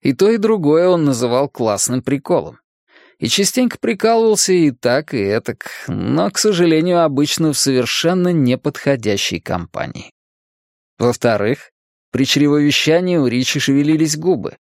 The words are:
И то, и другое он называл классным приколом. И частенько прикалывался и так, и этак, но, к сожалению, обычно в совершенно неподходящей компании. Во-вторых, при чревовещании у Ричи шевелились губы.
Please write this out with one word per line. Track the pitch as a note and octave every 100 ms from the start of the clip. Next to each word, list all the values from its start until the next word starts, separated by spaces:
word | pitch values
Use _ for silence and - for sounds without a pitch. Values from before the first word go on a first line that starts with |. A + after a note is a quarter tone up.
И | E3+
то, | B2 G3
и | A#3
другое | G#3+ A3 D3 D#3 F3+
он | F3 D3
называл | B2 B2 B2 C#3
классным | - A#2 G2+ - B2+
приколом. | B2+ C#3 - E3+ D#2 - _ _ _ _ _ _
И | C3+
частенько | - G3 - B3 -
прикалывался | - G#3 A3 A#3 A3+ G#3+ -
и | F#3 D#3
так, | A#2+ - B2+ D3+
и | B2+
этак, | G2 G#2+ - G#2+ - - -
но, | G2+ F#2+ C#3+ G3
к | -
сожалению, | G#3+ F#3 F3 D#3 E3+ F3
обычно | E3 C#3 D3 - D#3+
в | C#3
совершенно | C#3 C3 A#2 - E3 F3 F3
неподходящей | E3+ B2+ B2+ D3 - - C#3 G#2+ G2+ - E2+
компании. | - F2+ E2+ - - - - _ _ _ _ _ _ _ _ _
Во-вторых, | A#2+ A#2 A#2+ G#2+ G#2 C#3 - _ _ _ _
при | - C#3
чревовещании | C#3 C#3+ D3 D3 C#3 - E3 F3+ F3
у | B2+
Ричи | A#2+ B2+ D3
шевелились | C#3 C#3 D3 D#3 D#3 D3+
губы. | E3 D#3 F2 -